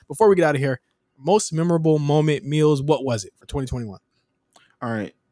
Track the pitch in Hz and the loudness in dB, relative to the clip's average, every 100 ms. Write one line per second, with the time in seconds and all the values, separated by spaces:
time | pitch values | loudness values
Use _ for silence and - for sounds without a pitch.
0 | - 147 220 190 160 143 135 127 _ _ | -12 0 4 4 2 0 -2 -4 _ _
1 | _ _ 139 214 - 160 170 170 160 156 | _ _ 0 0 0 -2 0 2 2 2
2 | 143 151 156 147 139 151 151 143 139 151 | 2 2 2 -2 -2 0 2 2 0 0
3 | 131 113 104 _ - 143 131 131 113 92 | 0 -6 -6 _ -10 -8 -6 -8 -10 -14
4 | _ _ _ _ _ _ _ - 120 113 | _ _ _ _ _ _ _ -12 -8 -6
5 | 95 _ _ | -8 _ _